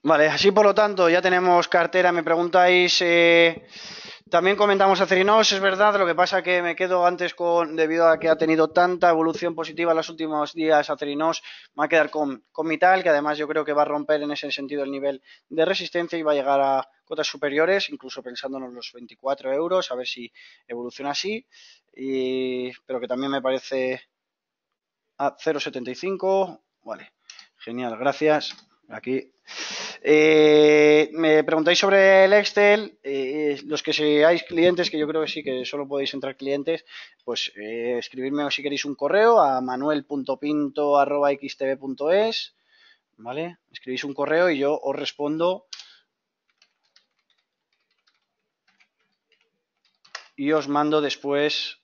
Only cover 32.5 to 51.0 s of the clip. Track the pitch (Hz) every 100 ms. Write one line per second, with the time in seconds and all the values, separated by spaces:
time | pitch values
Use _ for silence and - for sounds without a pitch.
32.5 | - 208 208 214 _ 139 139 131 147 151
33.5 | 139 - 151 - 139 151 147 156 170 -
34.5 | 170 175 175 165 156 151 156 151 160 143
35.5 | 127 123 143 139 139 139 139 135 135 135
36.5 | 143 139 165 _ - - _ - 113 -
37.5 | 101 107 117 120 123 113 131 131 143 143
38.5 | 131 139 139 147 135 143 185 226 233 147
39.5 | 127 127 127 143 151 135 143 131 131 147
40.5 | 151 143 143 147 143 139 143 143 139 139
41.5 | - 135 135 135 127 147 190 220 226 -
42.5 | _ _ _ _ _ _ _ 113 135 170
43.5 | 170 _ - - 127 143 135 143 156 180
44.5 | 147 139 151 - 139 143 - 147 156 170
45.5 | 185 _ - - _ _ _ _ _ _
46.5 | _ _ _ _ _ _ _ _ _ _
47.5 | _ _ _ _ _ _ _ _ _ _
48.5 | _ _ _ _ _ _ _ _ _ _
49.5 | _ _ _ _ _ _ - _ - 139
50.5 | 156 139 143 151 156